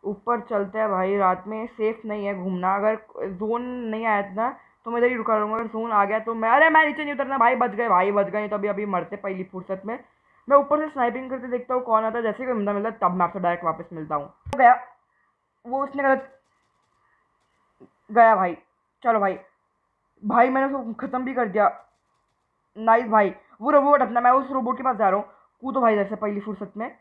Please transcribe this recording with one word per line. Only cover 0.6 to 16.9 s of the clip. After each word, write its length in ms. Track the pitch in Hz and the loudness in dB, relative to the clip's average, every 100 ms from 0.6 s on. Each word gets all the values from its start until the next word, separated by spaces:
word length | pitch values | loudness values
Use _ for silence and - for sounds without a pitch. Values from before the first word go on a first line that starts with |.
| 196 220 | -4 -2
हैं 100 | 220 | -2
भाई, 260 | 190 185 202 | 0 0 2
रात 260 | 185 180 196 | 2 0 -6
में 180 | 220 226 | -10 -10
safe 340 | - 214 220 220 | -4 -4 -4 -8
नहीं 200 | 208 202 | -6 -6
है 100 | 196 | -6
घूमना। 400 | 185 180 180 196 | -4 -2 0 0
अगर 200 | 214 220 - - 185 | 0 -2 -8 -10 -10
zone 320 | 180 214 233 | -6 -4 -4
नहीं 420 | 247 247 233 220 226 | -6 -8 -6 -4 -2
आया 140 | 208 | -2
इतना 280 | 196 190 233 - _ _ - | -2 -4 -6 -6 _ _ -8
तो 60 | |
मैं 80 | 233 | 0
इधर 100 | 247 | 0
ही 60 | 247 | 0
रुका 220 | 220 220 | 0 0
रहूँगा, 200 | 214 220 | 0 -4
अगर 100 | 233 | -6
zone 240 | 220 226 | -8 -2
आ 120 | 208 202 | 0 2
गया 140 | 220 | 0
तो 140 | 226 226 | -4 -4
मैं, 140 | 220 | 2
अरे 200 | 262 320 | 6 6
मैं 160 | 320 302 | 6 2
नीचे 180 | 294 | 0
नहीं 100 | 294 | -6
उतरना 240 | 285 262 269 | -4 -4 4
भाई, 180 | 233 247 | 4 4
बच 140 | 240 | 0
गए 160 | 202 233 | 0 2
भाई, 220 | 180 196 | 4 4
बच 140 | 202 196 | 2 0
गए, 140 | 208 | -2
नहीं 100 | 208 | -4
तो 60 | 208 | -4
अभी, 120 | 208 | -4
अभी 180 | 196 208 | -4 -2
मरते 280 | 185 165 - | -4 -4 -8
पहली 260 | 202 190 185 | -8 -8 -10
फुर्सत 360 | 185 185 190 196 | -12 -10 -10 -8
में। 120 | 240 - _ _ _ - | -12 -12 _ _ _ 4
मैं 100 | 277 | 4
ऊपर 220 | 285 302 | 4 0
से 80 | 311 | -2
स्नाइपिंग 400 | 277 240 240 262 | -2 -2 -2 -8
करके 180 | 262 240 | -10 -6
देखता 260 | 247 247 | -8 -4
हूँ 100 | 254 | -4
कौन 200 | 247 220 | 2 0
आता 140 | 220 233 | 2 -2
है, 60 | |
जैसे 200 | 226 208 | -4 -4
ही 40 | 254 | -4
कोई 80 | 233 | -2
बंदा 180 | 202 | -2
मिलता 160 | 202 214 | -2 -4
है 80 | 208 | -2
तब 140 | 185 185 | -2 0
मैं 100 | 170 | -2
आपसे 140 | 196 | 0
direct 240 | 180 175 175 | -2 -2 -4
वापस 240 | 160 165 | -6 -10
मिलता 220 | 165 156 151 | -14 -6 -6
हूँ। 100 | 143 | -6
हो 320 | _ - 247 | _ -10 4
गया, 160 | 247 247 - _ _ _ _ _ _ _ 240 | 6 6 0 _ _ _ _ _ _ _ -8
वो 180 | 262 | -6
उसने 200 | 277 277 | -4 -2
गलत 260 | 277 269 - _ _ _ _ _ _ | 0 0 -2 _ _ _ _ _ _